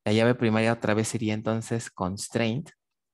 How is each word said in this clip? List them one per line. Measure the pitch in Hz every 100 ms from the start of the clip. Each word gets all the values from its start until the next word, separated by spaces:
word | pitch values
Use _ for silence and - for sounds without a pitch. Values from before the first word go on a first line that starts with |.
La | 107
llave | 107 117 127
primaria | 113 110 113
otra | 117 110
vez | 104 110
sería | 113 110
entonces | 107 113 113 113 117 -
constraint. | - 92 98 - 113 113 123 - - _ _ _